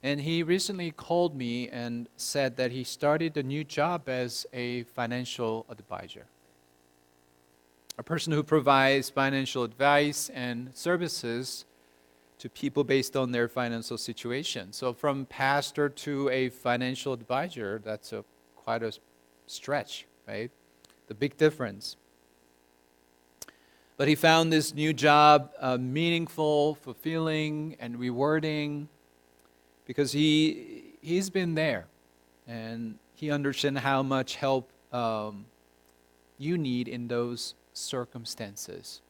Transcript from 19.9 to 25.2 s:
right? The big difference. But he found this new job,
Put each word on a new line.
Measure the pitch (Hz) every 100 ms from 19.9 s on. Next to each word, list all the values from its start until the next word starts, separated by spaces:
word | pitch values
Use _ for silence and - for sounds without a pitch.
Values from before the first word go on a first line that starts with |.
| - - _ -
right? | 104 120 _ _ _ - _ _
The |
big | 104 143 -
difference. | 156 151 120 98 - - _ _ _ _ _ _ _ _ _ _ _ _ _ _ - _ _ _ _ _
But | 139
he | 151
found | 165 160 165
this | 160 151
new | 143 156
job, | 156 151 147